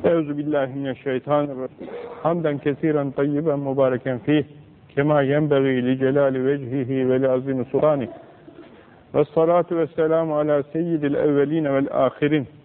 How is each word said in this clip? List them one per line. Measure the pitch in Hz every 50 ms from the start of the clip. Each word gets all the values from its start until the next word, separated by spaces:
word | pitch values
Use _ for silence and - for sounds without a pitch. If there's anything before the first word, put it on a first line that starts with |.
| - 175 170
Euzu | 165 156 147 147 147
billahi | 147 147 151 143 135 127 131 139
mineşşeytanirracim. | 139 135 123 - - 139 131 127 - 143 147 147 147 143 135 127 131 - - - - - - - - - - -
Hamden | - 160 170 175 160 151 147 139
kesiren | - 147 139 - 165 160 151 147 143 139
tayyiben | 131 - 143 147 147 143 165 160 143 143
mübareken | 143 139 135 139 135 131 127 123 - 135 127 117
fih. | - 143 151 151 - - - - - - - - - -
Kema | - 139 143 151 151 147
yenbeği | 139 131 143 151 156 147 147 135 135 135 131 127 123
li | 127 131 131
celali | 135 131 135 143 143 135 131 131 127
vecihihi | 135 143 143 135 117 127 143 127 120 135 131 131 127
ve | 135 135
li | 135 131
azimi | 127 127 131 139 135 131 120
sultanih. | - - 135 139 151 151 139 117 - - - - - - - - - - - - - - - - - - - - - -
Vessalatu | 135 151 - - 165 160 165 170 175 170 175 180
vesselamu | 165 160 139 - - 160 156 160 165 165 160 151
ala | 151 151 151 147 143
seyyidil | 139 - - 160 175 170 165 156 147 139 143
evveline | - - 151 143 143 143 143 156 165 156 143
vel | 139 135 139 -
ahirin. | - 135 135 123 - - 151 143 151 151 127 - - -